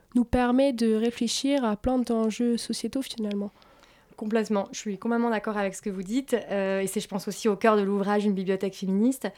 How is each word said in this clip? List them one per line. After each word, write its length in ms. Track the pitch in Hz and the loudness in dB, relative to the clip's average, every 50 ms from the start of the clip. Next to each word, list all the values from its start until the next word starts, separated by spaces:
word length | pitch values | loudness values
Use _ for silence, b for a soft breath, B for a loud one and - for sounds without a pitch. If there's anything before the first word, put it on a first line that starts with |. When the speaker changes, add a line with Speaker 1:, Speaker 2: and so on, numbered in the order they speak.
| b b b | b b b
Speaker 1:
nous 120 | 247 233 | 0 2
permet 480 | - - 247 247 240 247 262 277 285 247 | 2 2 2 4 4 4 4 4 4 4
de 200 | 220 233 220 220 | 2 2 2 2
réfléchir 680 | 214 226 240 233 - 240 226 - - - 277 285 277 247 | 2 2 0 0 0 -2 -2 -2 0 0 2 2 2 2
à 140 | 214 208 - | 0 0 0
plein 180 | - 254 262 | 0 0 2
d'enjeux 640 | 254 233 - 233 226 220 220 202 - 240 240 233 220 | 2 2 2 2 2 2 0 0 0 0 2 0 0
sociétaux 420 | - - 226 - - 220 - 269 | -2 -4 -6 -4 -4 -4 -4 -4
finalement ? 500 | 262 - - - 214 208 202 202 202 208 - b b b b b b b b b b b b - | -6 -6 -6 -6 -4 -4 -4 -4 -6 -8 -10 b b b b b b b b b b b b -10
Speaker 2:
Complètement, 500 | 220 214 220 226 214 214 214 196 196 - | -4 0 0 0 2 2 0 0 -2 -2
je 100 | - - | -8 -10
suis 180 | - 214 196 185 | -8 -6 -6 -4
complètement 320 | - 233 233 233 233 233 | -2 -2 0 0 2 0
d'accord 260 | 220 208 208 220 202 | 0 -2 -2 -2 -2
avec 180 | 208 202 196 190 | -2 -2 -2 -4
ce 60 | - | -6
que 80 | - 214 | -6 -6
vous 140 | 185 190 | -6 -6
dites, 340 | 185 190 226 277 269 - 254 208 - - | -4 -4 -2 -2 -2 0 -2 -2 -2 -2
euh, 300 | 196 196 190 190 190 196 | -2 -2 0 0 0 0
et 60 | 196 | -2
c'est, 140 | 190 - 214 | -2 -4 -4
je 80 | - - | -6 -6
pense, 180 | 190 190 - | -6 -6 -6
aussi 220 | 208 185 - - 220 | -6 -6 -2 0 0
au 80 | 196 | 0
cœur 220 | - - 226 214 208 | 4 4 4 4 4
de 40 | |
l'ouvrage 440 | 196 190 202 202 196 202 208 208 202 | 4 2 0 0 0 0 0 2 2
Une 80 | 208 196 | 2 0
bibliothèque 400 | 190 185 185 190 190 202 190 190 | 0 0 -2 -2 -2 -2 -4 -6
féministe, 540 | - 190 185 190 202 226 254 262 - - 190 - | -4 -4 0 2 2 2 2 2 0 -4 -8 -8